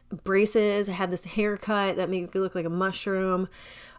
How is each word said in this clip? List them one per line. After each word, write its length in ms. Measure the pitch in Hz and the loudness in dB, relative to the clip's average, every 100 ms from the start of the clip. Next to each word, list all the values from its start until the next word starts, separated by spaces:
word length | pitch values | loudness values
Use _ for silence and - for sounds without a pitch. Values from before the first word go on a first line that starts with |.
| - 160 | -14 -8
braces. 640 | - 190 214 226 208 202 202 | 2 4 4 4 4 2 0
I 40 | |
had 180 | 180 185 | -2 -2
this 140 | 180 | -2
haircut 720 | 175 - 208 202 - 208 196 180 | -4 0 0 0 -2 0 2 0
that 120 | 180 | 0
made 240 | 185 175 | -2 -2
me 60 | 190 | -2
look 140 | 190 | -2
like 100 | 180 | -2
a 60 | 165 | -2
mushroom. 800 | 175 190 185 202 190 190 185 185 - - - - | 0 0 -2 -2 0 2 0 -2 -8 -20 -20 -20